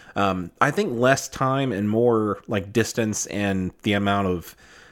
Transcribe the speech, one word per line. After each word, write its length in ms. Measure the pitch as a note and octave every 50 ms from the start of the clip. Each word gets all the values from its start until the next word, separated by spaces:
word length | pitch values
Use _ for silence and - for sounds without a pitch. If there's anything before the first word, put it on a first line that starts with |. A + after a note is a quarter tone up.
| - - -
um, 340 | G2+ G2+ G2 F#2+ F#2 F2+ F2 - -
I 80 | - C#3+
think 280 | C#3+ G3 G#3+ F3 A#2+ A2+
less 300 | B2 B2+ C3+ C3 - -
time 420 | - - C3+ C3 C3 C#3 C#3 C3
and 180 | G2+ G2 G#2 G#2
more, 500 | G#2+ A2+ A#2+ A#2+ A#2 A2 G#2+ G#2 G2+ - - -
like, 240 | A2+ G2+ F#2 G2+
distance 540 | G2+ A#2 A2 - - - A2+ G#2+ G#2 - -
and 460 | - - G2+ G#2 G2+ F#2+ F#2+ F#2 F2+ - _
the 100 | - G#2+
amount 360 | G2+ G2+ G2+ G2+ G2+ G2+ G2 F#2
of, 280 | F2+ E2+ - - - _ - - - - - -